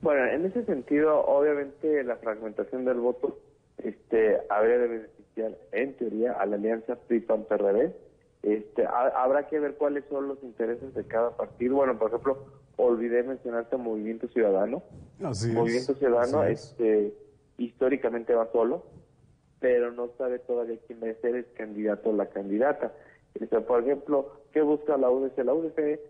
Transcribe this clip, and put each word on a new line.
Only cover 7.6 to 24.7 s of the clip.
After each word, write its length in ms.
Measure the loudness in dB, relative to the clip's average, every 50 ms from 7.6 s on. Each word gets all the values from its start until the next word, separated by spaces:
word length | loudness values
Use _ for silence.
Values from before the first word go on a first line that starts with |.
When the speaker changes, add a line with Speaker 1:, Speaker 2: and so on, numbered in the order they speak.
| 4 4 4
Speaker 1:
D. 220 | 4 2 2 -2 -8 -20 -20 _ _ _ _ _ _ -2
Este, 420 | 0 0 0 -2 -6 -2 -2 -2
ha-, 380 | 0 2 2 2 2 2 2 2
habrá 240 | 2 2 2 0 0
que 120 | -2 -2
ver 160 | -2 -2 -2
cuáles 300 | -2 -2 0 0 -2 -6 -6
son 180 | -6 -6 -4 -6
los 140 | -8 -10 -12
intereses 500 | -18 -6 -4 -4 -4 -2 -6 -8 -10 -10
de 100 | -10 -8
cada 300 | -4 0 0 0 0 0
partido. 400 | -4 -6 -6 -4 -4 -2 0 2
Bueno, 220 | 2 2 2 2 0
por 120 | 0 -2
ejemplo, 360 | -2 -2 -2 -2 -2 -2 -6 -18 -20 -20 -20 _ _ 2
olvidé 460 | 2 4 4 2 0 0 0 0 0
mencionarte 520 | 0 -4 -8 -8 -6 -4 -4 -4 -4 -6
a 40 | -4
Movimiento 480 | -4 -4 -4 -4 -4 -6 -6 -6 -8 -4
Ciudadano. 540 | 0 2 2 4 4 2 2 0 -2 -6 -8 -12 -20 -20 -20 -20 _ _
Speaker 2:
Así 280 | -6 -6 -6 -4 -2 -2
es, 60 | 0
Speaker 1:
Movimiento 400 | 2 2 2 0 -2 0 -2 -2
Ciudadano, 460 | 0 2 2 4 4 2 2 2 0
Speaker 2:
así 120 | 2 2 0
es. 100 | -2 -6 -16
Speaker 1:
este, 440 | -6 0 2 4 4 4 2 0 -4 -10 -20 -20 _ _ _ _ _ -8
históricamente 760 | -8 -8 -4 _ 0 0 0 0 -2 -2 -4 -4 -2 0 2
va 140 | 2 2 0
solo, 340 | 2 2 2 2 0 -4 -6 -14 -20 -20 -20 _ _ _ _ _ _ _ _ _ _ _
pero 320 | 2 2 4 4 2 0
no 180 | -2 -6 -8 -8 -6 -4
sabe 180 | -4 -4 -4 -4
todavía 400 | -4 -4 -2 -2 -2 -4 -6 -10 -10
quién 140 | _ -12 -8 -6
va 60 | -8
a 60 | -6
ser 200 | -2 -2 -2 -2
el 160 | -2 -4 -8 -12
candidato 580 | -12 -10 -10 -6 -2 0 0 -2 0 0 0
o 20 | 0
la 140 | 0 0 -2
candidata. 680 | -4 -8 -4 -2 0 2 2 2 2 0 -4 -6 -6 -10 -20 -20 -20 _ _ _ _
Este, 260 | -10 -6 0 0 0
por 200 | 2 2 0 2
ejemplo, 500 | 2 2 0 -2 0 0 0 0 0 -2 -10 -20 -20 _ _
¿qué 80 | 2
busca 340 | 4 4